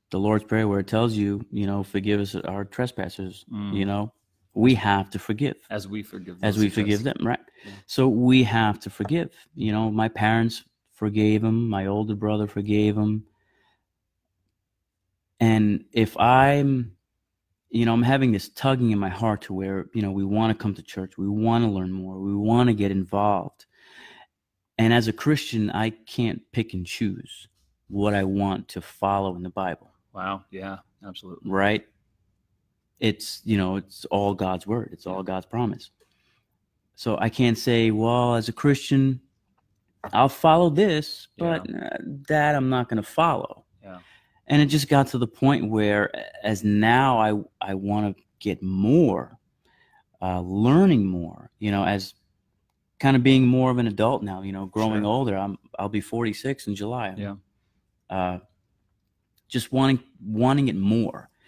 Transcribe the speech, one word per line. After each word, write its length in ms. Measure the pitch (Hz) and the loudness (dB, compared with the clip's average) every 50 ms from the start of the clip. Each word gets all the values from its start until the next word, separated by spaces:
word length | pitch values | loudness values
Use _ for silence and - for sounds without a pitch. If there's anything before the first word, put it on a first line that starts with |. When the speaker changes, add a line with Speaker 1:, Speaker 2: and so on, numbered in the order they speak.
| _ _ | _ _
Speaker 1:
the 80 | - 95 | -4 -2
Lord's 240 | 98 107 107 107 - | 2 2 2 2 2
Prayer 240 | - 110 110 110 104 | 0 0 0 2 2
where 120 | 101 98 | 0 -2
it 80 | 95 - | -2 -2
tells 260 | 113 110 117 120 110 | 0 0 0 0 0
you, 300 | 107 104 101 101 101 - - | 0 -2 -2 -2 -4 -8 -8
you 140 | - 104 101 | -6 -4 -4
know, 180 | 98 101 101 95 | -2 -2 -4 -6
"Forgive 360 | - - 101 98 104 104 104 | -4 -6 -4 -2 0 0 0
us 160 | 101 98 - | -2 -4 -6
our 300 | 92 - 90 92 101 98 | -8 -8 -8 -8 -8 -10
trespasses," 800 | 98 - - 123 123 - - 87 82 - - 95 92 90 - - - | -8 -6 -6 -6 -6 -6 -8 -10 -10 -10 -10 -12 -12 -12 -16 -18 -14
Speaker 2:
Mm. 220 | 120 104 104 101 98 | -10 -8 -6 -4 -4
Speaker 1:
you 100 | 101 98 | -2 -2
know, 280 | 101 101 101 104 107 - _ _ _ _ _ _ _ _ | -2 -2 -2 -4 -6 -10 _ _ _ _ _ _ _ _
we 220 | 107 110 127 127 | 2 4 4 4
have 340 | 107 95 104 101 98 92 - | 4 4 2 2 2 0 -2
to 80 | - 98 | -6 -8
forgive. 360 | - - 107 107 143 135 - - _ - | -6 -6 -4 -2 -2 -4 -4 -8 _ -10
Speaker 2:
As 180 | 107 104 95 95 | -10 -10 -8 -8
we 160 | 101 107 101 | -10 -12 -12
forgive 340 | - - 98 90 92 87 87 | -12 -14 -16 -14 -16 -10 -4
Speaker 1:
As 140 | - 107 98 | -2 0 2
Speaker 2:
those 80 | 107 107 | 2 2
Speaker 1:
we 60 | 101 | 2
Speaker 2:
who 20 | 90 | 2
Speaker 1:
forgive 260 | 113 101 104 104 104 | 0 0 0 0 0
Speaker 2:
trespass. 160 | 117 139 - - | -2 -4 -4 -4
Speaker 1:
them, 100 | - 117 | -2 -2
right? 120 | 131 - - _ _ _ - | -2 -4 -8 _ _ _ -20
Speaker 2:
Yeah. 60 | 101 101 101 - - | -20 -20 -20 -18 -6
Speaker 1:
So 200 | - - 131 131 | 0 2 2 4
we 360 | 110 117 123 123 127 131 123 | 4 4 4 4 6 6 4
have 360 | 104 110 113 110 107 101 - | 4 2 2 2 2 0 -2
to 80 | - 101 | -6 -12
forgive. 420 | - - 104 107 147 170 165 170 - - _ _ _ | -10 -8 -6 -4 -2 -4 -4 -6 -10 -16 _ _ _
You 160 | 147 113 107 | -6 -4 -2
know, 200 | 107 107 110 110 | -2 0 -2 -2
my 160 | 107 110 110 110 | 0 0 -2 -2
parents 560 | 113 - 107 107 113 113 113 117 113 - - _ _ _ _ _ | -2 0 2 2 4 2 2 0 -2 -6 -12 _ _ _ _ _
forgave 520 | _ _ 107 104 101 107 107 107 107 107 113 | _ _ -4 -2 0 2 2 4 4 2 2
him. 240 | 113 113 113 117 113 | 0 0 0 0 -2
My 200 | 104 95 95 98 | -2 -2 -2 -2
older 280 | 101 104 107 107 107 | -2 -2 -2 -4 -4
brother 320 | 101 107 107 107 107 107 101 | -4 -2 -2 -2 -2 -2 -4
forgave 480 | - 101 101 104 104 104 104 107 104 | -4 -6 -2 0 2 2 2 2 2
him. 300 | 107 107 104 107 110 110 _ _ _ _ _ _ _ _ _ _ _ _ _ _ _ _ _ _ _ _ _ _ _ _ _ _ _ _ _ _ _ _ _ _ _ _ _ _ _ _ _ _ - | 0 0 0 -2 -2 -6 _ _ _ _ _ _ _ _ _ _ _ _ _ _ _ _ _ _ _ _ _ _ _ _ _ _ _ _ _ _ _ _ _ _ _ _ _ _ _ _ _ _ 2
And 420 | 113 113 110 110 107 104 104 - - _ | 4 4 4 4 4 2 2 0 -4 _
if 260 | - 120 110 104 - - | 0 0 0 2 2 2
I'm, 800 | 107 120 127 131 135 139 143 143 143 139 135 127 120 104 95 _ _ _ _ _ _ _ _ _ _ _ _ _ _ _ | 4 6 6 6 6 6 4 2 2 0 0 0 -2 -6 -10 _ _ _ _ _ _ _ _ _ _ _ _ _ _ _
you 160 | - 117 117 | -2 0 2
know, 80 | 117 113 | 2 4
I'm 100 | 117 120 | 4 4
having 280 | 123 135 135 135 123 | 4 4 4 4 2
this 160 | 110 98 - - | 2 0 -2 -6
tugging 420 | - - - 135 135 127 123 113 | -8 -4 0 0 2 2 2 2
in 80 | 107 101 | 2 0
my 100 | 98 95 | 0 -2
heart 320 | 95 101 117 113 104 98 - | -4 -2 0 0 0 -2 -4
to 100 | - 98 | -8 -8
where, 340 | 92 95 98 98 95 - - - | -6 -4 -4 -4 -6 -6 -6 -4
you 80 | 113 | -4
know, 100 | 104 95 | -4 -2
we 120 | 95 98 98 | -2 -4 -2
wanna 320 | 98 104 107 113 110 107 | -2 0 0 2 0 0
come 180 | - - 104 95 | 0 -2 -4 -6
to 60 | - | -6
church, 360 | - - - 95 95 92 - - | -10 -14 -12 -10 -10 -10 -8 -6
we 100 | 95 101 | -6 -4
wanna 420 | 101 107 110 113 117 117 120 110 | -2 0 0 2 2 2 2 0
learn 220 | 98 95 92 92 | 0 -2 -4 -6
more, 300 | 95 95 92 92 92 95 | -6 -8 -8 -10 -10 -8
we 120 | 95 98 101 | -6 -4 -4
wanna 400 | 101 104 107 117 120 123 120 110 | -2 0 2 4 4 4 4 2
get 180 | 104 101 98 | 2 0 0
involved. 720 | 98 98 92 92 - 101 101 104 101 90 90 95 - _ _ _ _ _ _ - - - - - - - - _ _ _ _ _ _ _ _ _ _ - | 0 -2 -4 -2 -2 0 2 2 0 0 -2 -6 -12 _ _ _ _ _ _ -20 -20 -20 -20 -20 -20 -20 -20 _ _ _ _ _ _ _ _ _ _ 0
And 160 | 113 113 117 | 2 4 4
as 160 | 120 113 117 | 4 2 0
a 40 | 107 | -4
Christian, 560 | - - 143 151 147 - - 120 110 107 104 | -2 0 0 0 0 -2 -4 -4 -2 -2 -2
I 180 | - 101 110 110 | -2 -2 -4 -4
can't 520 | 110 - _ - - - 120 113 - - - _ - | -4 -8 _ -10 -6 -4 -2 -2 -4 -6 -10 _ -6
pick 200 | 120 113 113 - | -4 -4 -4 -6
and 120 | 95 90 | -8 -8
choose 640 | - - - 113 101 95 - - - - - - _ _ _ _ _ _ _ _ - | -10 -6 -4 -4 -4 -4 -6 -10 -18 -20 -20 -20 _ _ _ _ _ _ _ _ -10
what 240 | 98 101 101 104 104 | -4 -2 0 0 2
I 100 | 101 95 | 0 0
want 460 | 95 98 98 98 98 95 - - - | 0 0 0 0 -2 -2 -4 -8 -12
to 120 | - 95 | -14 -14
follow 540 | - - - - - 98 98 98 98 95 87 | -14 -14 -8 -4 -2 0 0 0 -2 -2 -4
in 80 | 87 90 | -6 -10
the 60 | 90 | -10
Bible. 420 | - 101 95 90 82 - - _ _ _ _ _ _ | -8 -6 -6 -6 -6 -8 -12 _ _ _ _ _ _
Speaker 2:
Wow. 320 | 95 92 95 98 95 - _ | -10 -8 -8 -8 -10 -12 _
Yeah, 260 | 95 95 95 98 95 95 - _ _ _ 104 | -16 -14 -14 -12 -14 -14 -18 _ _ _ -20
absolutely. 460 | 98 90 - - 90 87 - - - | -20 -20 -18 -18 -18 -20 -14 -8 -4
Speaker 1:
Right? 340 | 95 98 98 101 107 104 - _ _ _ _ _ _ _ _ _ _ _ _ _ _ _ _ _ _ _ _ _ _ _ | -2 0 2 2 0 0 -4 _ _ _ _ _ _ _ _ _ _ _ _ _ _ _ _ _ _ _ _ _ _ _
It's, 400 | - 110 101 - - - - - - | -4 -4 -2 -4 -8 -14 -14 -10 -4
you 140 | 110 110 98 | -2 0 0
know, 180 | 95 92 92 | 0 0 -2
it's 300 | 98 - - - - - | -4 -8 -10 -16 -18 -8
all 280 | - - 101 101 101 98 | -4 -2 0 0 0 0
God's 320 | 90 101 92 92 90 - | -2 -2 -4 -4 -4 -4
word. 240 | 98 113 120 110 - - | -4 -4 -4 -4 -8 -12
It's 120 | - - | -14 -12
all 120 | 90 92 95 | -10 -10 -8
Speaker 2:
Yeah. 60 | 95 | -6
Speaker 1:
God's 220 | 95 92 95 92 - | -6 -6 -8 -8 -6
promise. 440 | - 117 123 107 95 - - - _ _ _ _ _ _ _ _ _ _ _ _ _ _ _ _ _ _ _ _ _ | -4 -4 -4 -4 -4 -8 -12 -20 _ _ _ _ _ _ _ _ _ _ _ _ _ _ _ _ _ _ _ _ _
So 220 | - - 117 107 - | -8 -4 -4 -2 0
I 80 | 107 113 | -2 -2
can't 300 | - - 127 120 113 110 | 0 2 2 2 2 0
say, 340 | - 127 120 117 113 113 | 0 0 2 4 4 2
"Well, 440 | 107 107 110 117 120 123 123 120 120 | 2 2 2 2 2 2 2 2 2
as 120 | 117 113 117 | 0 -2 -4
a 60 | 113 | -6
Christian, 680 | - - 147 139 135 - - 139 135 135 135 131 127 - _ _ _ _ _ _ _ _ _ _ _ _ _ _ _ - - - | 0 2 2 2 2 0 0 2 2 2 2 0 -4 -8 _ _ _ _ _ _ _ _ _ _ _ _ _ _ _ -12 -2 2
I'll 160 | 107 131 135 | 4 4 4
follow 400 | - - - 160 156 170 180 170 | 2 2 4 4 6 6 4 4
this, 580 | 147 156 208 202 160 151 151 - - - - - _ | 4 2 2 2 2 0 -4 -6 -10 -16 -18 -20 _
Speaker 2:
Yeah. 240 | - 170 170 165 - | -6 -4 -4 -4 -4
Speaker 1:
but, 160 | - - - | -6 -8 -10
uh, 220 | - - - - - - - 143 139 139 - | -10 -8 -8 -10 -10 -10 -10 -12 -12 -4 0
that 260 | 151 151 147 151 147 | 2 2 4 4 2
I'm 140 | 139 131 131 | 2 2 2
not 180 | 131 127 123 - | 2 0 0 0
gonna 160 | 117 110 104 | -2 -4 -4
follow." 640 | - - - 160 170 143 - - - - - _ _ _ _ 98 | -2 0 0 2 2 0 -2 -4 -8 -12 -18 _ _ _ _ -20
Speaker 2:
Yeah. 160 | 98 92 90 - _ - _ _ _ _ _ _ - | -20 -20 -20 -20 _ -20 _ _ _ _ _ _ 2
Speaker 1:
And 140 | 143 147 | 4 4
it 60 | 147 139 | 4 4
just 200 | 147 151 139 - | 4 2 2 4
got 200 | 147 139 135 135 | 4 4 4 2
to 100 | - 123 | 0 -2
the 100 | 120 113 | -4 -4
point 420 | - - 131 135 143 - - 107 | -2 2 2 2 4 2 0 0
where, 420 | 110 110 107 104 104 104 101 - - - - - - - - | 0 2 2 2 2 2 0 0 -4 -8 -12 -14 -14 -6 -4
as 200 | 104 110 92 101 | -2 -2 0 2
now 540 | 104 104 104 107 113 120 127 139 135 123 113 | 2 2 4 4 4 4 4 4 4 4 4
I, 260 | 110 107 107 104 - - _ _ - 98 | 2 2 0 -2 -4 -8 _ _ -8 -6
I 20 | 98 | -6
wanna 400 | 95 98 101 101 107 107 101 95 - _ _ _ _ | -6 -4 -2 -2 -2 -2 -4 -4 -8 _ _ _ _
get 220 | - 104 90 - 95 | -6 -6 -6 -4 -4
more, 760 | 92 95 95 101 113 139 170 170 123 92 82 65 - - - _ _ _ _ _ _ _ _ _ _ _ _ _ _ _ _ | -4 -2 0 2 4 4 4 4 4 2 -2 -4 -8 -14 -20 _ _ _ _ _ _ _ _ _ _ _ _ _ _ _ _
uh, 180 | 92 92 90 90 | -6 -4 -4 -4
learning 640 | 90 90 95 101 110 123 143 170 196 190 156 117 98 | -4 -4 -2 0 2 4 6 6 6 6 6 4 2
more, 460 | 95 92 87 85 85 87 - - - _ _ | 0 -2 -4 -6 -8 -12 -16 -20 -20 _ _
you 120 | 104 104 | -4 -2
know, 120 | 101 98 98 | -2 0 0
as 300 | 92 104 101 95 - - _ _ _ _ _ _ _ _ _ _ _ _ _ _ _ _ - | 0 -2 -2 -4 -8 -16 _ _ _ _ _ _ _ _ _ _ _ _ _ _ _ _ -2
kinda 200 | - 135 135 127 | 2 4 4 6
being 260 | 120 135 135 131 131 123 | 6 6 6 6 6 4
more 240 | 127 127 127 131 | 4 4 2 2
of 60 | 123 123 | 2 0
an 100 | 120 113 | 0 -2
adult 360 | 101 101 107 117 135 - 104 | 0 0 2 2 2 0 -4
now, 180 | 101 95 92 | -6 -8 -10
you 100 | 95 98 | -10 -10
know, 140 | 95 95 95 92 | -10 -10 -10 -6
growing 360 | - 107 110 110 107 104 104 | -4 -2 -2 0 0 0 0
Speaker 2:
Sure. 80 | 104 | 0
Speaker 1:
older. 260 | 113 131 135 117 98 95 | 0 0 0 -2 -2 -2
I'm, 200 | 98 101 95 - _ _ - - | -4 -6 -6 -10 _ _ -10 -8
I'll 120 | 98 101 | -6 -4
be 120 | 107 104 | -4 -6
forty-six 640 | 98 - - 117 120 110 101 - - 135 139 - - 104 | -6 -6 -6 -4 -4 -4 -6 -6 -6 -8 -8 -6 -8 -8
in 80 | 101 | -8
July. 380 | 98 101 107 123 123 113 98 95 98 | -6 -6 -6 -6 -6 -6 -8 -8 -10
Speaker 2:
Yeah. 180 | 101 101 101 95 - _ _ _ _ _ _ _ _ _ _ _ _ - | -10 -10 -12 -14 -18 _ _ _ _ _ _ _ _ _ _ _ _ -8
Speaker 1:
Uh, 300 | 92 95 92 90 90 90 - _ _ _ _ _ _ _ _ _ _ _ _ _ _ _ _ _ _ _ _ _ | -6 -4 -4 -4 -6 -8 -12 _ _ _ _ _ _ _ _ _ _ _ _ _ _ _ _ _ _ _ _ _
just 240 | - 123 113 - | -6 -6 -6 -2
wanting, 320 | 131 131 135 135 131 123 - _ _ _ | 0 2 2 2 2 0 -2 _ _ _
wanting 460 | - 101 107 107 120 127 135 143 139 127 | -12 -8 -2 0 2 2 2 2 2 0
it 60 | 78 | 0
more. 540 | 95 98 101 110 117 110 - - - - - _ _ _ | 0 0 2 2 2 0 -2 -4 -8 -14 -20 _ _ _